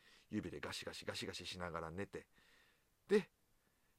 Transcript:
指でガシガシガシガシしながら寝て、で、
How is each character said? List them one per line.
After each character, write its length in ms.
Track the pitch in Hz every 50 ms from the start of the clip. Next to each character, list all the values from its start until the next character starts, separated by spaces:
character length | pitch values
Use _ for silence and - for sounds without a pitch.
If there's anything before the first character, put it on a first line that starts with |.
| - - - - - -
指 200 | 104 107 87 87
で 100 | 76 73
ガ 140 | - - -
シ 120 | - -
ガ 80 | - -
シ 120 | - -
ガ 80 | - -
シ 120 | - 117
ガ 80 | 95 92
シ 120 | - 92
し 140 | - - 92
な 120 | 87 87
が 100 | 80 82
ら 100 | 82 80
寝 140 | 80 92 101
て、 200 | - - - - - - - - - - - - - - - _ _ _ _ _ -
で、 220 | 196 214 180 - _ _ _ _ - - _ - _ _ _ - -